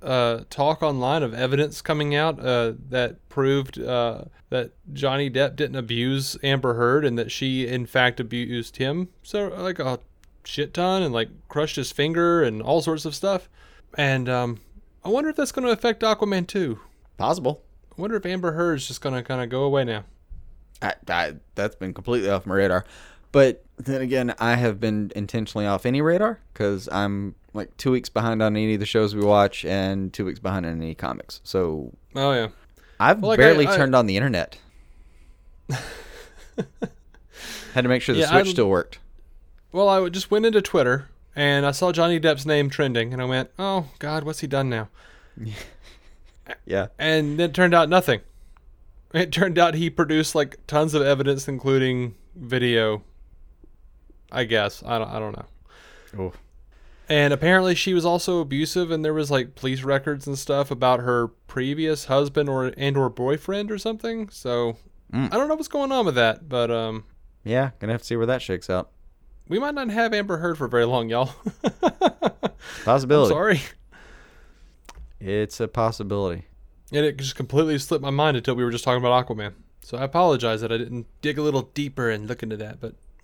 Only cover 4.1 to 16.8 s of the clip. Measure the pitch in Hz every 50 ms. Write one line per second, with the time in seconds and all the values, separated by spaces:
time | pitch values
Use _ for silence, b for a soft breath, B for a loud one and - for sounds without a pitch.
4.1 | 113 - - - b b b - 127 127 120 - _ _ - - 143 139 139 135
5.1 | 135 139 143 135 120 127 143 135 135 135 151 123 131 135 120 110 117 117 123 131
6.1 | 135 135 131 - - - - 139 135 131 123 123 117 117 120 120 131 151 147 131
7.1 | 120 117 110 107 - - 135 131 131 131 127 117 127 127 120 - - 131 123 123
8.1 | 120 - 123 117 120 120 120 107 123 117 113 - - - 131 135 151 175 185 175
9.1 | _ _ - - - 208 202 190 - 185 175 185 180 - 143 131 123 120 - -
10.1 | _ _ _ - _ _ - - - 143 147 143 - 175 180 185 190 190 185 143
11.1 | 117 113 110 - - - - - - 147 151 151 - 147 127 - - - 143 156
12.1 | 165 170 170 170 170 170 151 117 107 110 110 127 151 170 139 160 160 151 143 160
13.1 | 143 - - 196 196 180 - - b b b b b b b b - - 143 135
14.1 | 135 131 123 127 127 123 123 120 117 110 - - - - - - _ _ - 185
15.1 | 220 269 302 311 302 - 277 - - 269 254 240 220 - - 233 220 - 226 220
16.1 | 214 208 214 202 196 185 175 - - 202 175 135 110 -